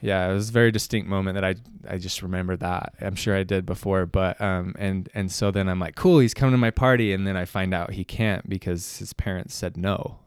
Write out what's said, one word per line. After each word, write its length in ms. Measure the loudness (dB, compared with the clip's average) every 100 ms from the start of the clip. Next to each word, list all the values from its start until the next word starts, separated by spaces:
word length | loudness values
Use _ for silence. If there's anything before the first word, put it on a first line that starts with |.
Yeah. 260 | -2 0 0
It 60 |
was 160 | 0 2
a 20 |
very 200 | 4 4
distinct 360 | 4 0 -2 0
moment 280 | -2 0 0
that 100 | -2
I, 80 | -2 -8 -18 -8
I 120 | -6
just 240 | -6 -6
remember 320 | -4 -4 -2 -2
that. 380 | -2 -4 -6 -8
I'm 140 | -8
sure 220 | -4 0 0
I 80 |
did 240 | 2 0 -2
before, 400 | -4 0 0 2
but, 340 | 2 0 0
um, 320 | 0 0 -2 -4
and, 280 | -2 -2 -4
and 180 | -4 -4
so 200 | 0 0
then 180 | 2 0
I'm 100 | 0
like, 140 | -4
"Cool, 240 | 2 6 8
he's 160 | 6
coming 200 | 4 2
to 40 | 4
my 140 | 2
party." 420 | 4 4 4 4
And 140 | 2 0
then 100 | -2
I 80 | -2
find 300 | -2 -2 -2
out 160 | -4
he 120 | -6
can't 460 | -6 -2 0 0 -4
because 480 | -6 -2 -4 -6 -10
his 160 | -8
parents 400 | -4 -4 -4 -6
said, 240 | -8 -6 -2
"No, 400 | -2 -2 -4 -12